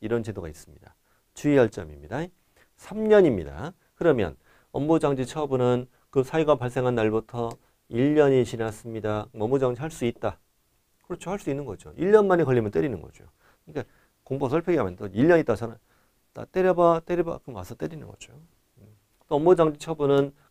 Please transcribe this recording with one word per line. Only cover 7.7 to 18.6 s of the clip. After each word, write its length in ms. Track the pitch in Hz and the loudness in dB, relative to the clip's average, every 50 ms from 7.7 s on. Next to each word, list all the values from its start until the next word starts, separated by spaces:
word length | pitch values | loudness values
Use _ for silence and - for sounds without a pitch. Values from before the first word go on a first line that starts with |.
| _ _ _ _ | _ _ _ _
일 260 | - 117 131 147 151 | -4 0 0 2 4
년이 300 | 151 147 139 135 127 120 | 4 4 4 4 2 2
지났습니다. 800 | 117 - 113 113 113 107 - - 120 113 110 101 110 107 107 104 - - | 0 -4 -6 -6 -6 -8 -10 -12 -14 -12 -8 -6 -4 -4 -4 -6 -10 -8
업무정지 460 | 110 104 113 135 139 131 123 123 123 | -6 -4 -2 0 0 0 -2 -2 -4
할 100 | 147 160 | -8 -10
수 140 | - - 131 | -8 -6 -4
있다. 340 | 120 117 - - 107 87 - _ _ _ _ _ _ _ _ _ _ _ _ _ | -4 -4 -4 -6 -8 -8 -8 _ _ _ _ _ _ _ _ _ _ _ _ _
그렇죠. 240 | - 180 170 - 170 | -16 -16 -14 -10 -10
할 80 | 196 202 | -10 -8
수 100 | - 160 | -6 -6
있는 140 | 139 139 143 | -8 -6 -8
거죠. 280 | 123 95 - - 78 - | -10 -12 -14 -16 -18 -10
일 160 | - 156 190 214 | -4 2 6 6
년 140 | 220 208 196 | 6 6 6
만에 160 | 180 170 160 | 4 2 4
걸리면 260 | 135 131 120 110 104 | 4 2 2 2 0
때리는 300 | 104 165 160 147 113 82 - | 0 -2 -2 -2 -4 -8 -10
거죠. 220 | - - - - - _ _ _ _ _ _ _ | -14 -20 -20 -20 -20 _ _ _ _ _ _ _
그러니까 260 | - 156 147 113 - _ _ _ _ _ _ _ | -14 -12 -12 -12 -12 _ _ _ _ _ _ _
공보 240 | - 131 139 143 120 | -10 -8 -6 -4 -2
설득이 280 | 131 170 165 - 175 147 | -2 -2 -2 0 0 0
하면 180 | 113 92 90 | 0 -2 -4
또 100 | 92 107 101 | -8 -12 -6
일 180 | 90 107 131 165 | -2 2 4 4
년 100 | 175 160 | 4 4
있다 140 | - - 113 | 4 0 -2
전화, 200 | 95 117 113 113 - _ _ _ _ _ _ _ _ _ _ _ | -4 -4 -8 -12 -16 _ _ _ _ _ _ _ _ _ _ _
"나 120 | - - | -18 -18
때려봐, 560 | - - 185 185 185 180 170 175 170 165 165 165 | -8 -4 0 0 2 2 4 4 4 4 2 -2
때려봐." 340 | - 180 170 170 165 - - | -4 -4 -4 -4 -4 -8 -10
그럼 180 | - - 123 | -12 -14 -14
와서 180 | 98 90 - 120 | -14 -14 -14 -12
때리는 320 | - - 156 165 151 117 | -12 -12 -12 -12 -14 -16
거죠. 260 | 104 104 - - - 117 147 165 175 _ _ | -18 -20 -20 -20 -20 -20 -20 -20 _ _ _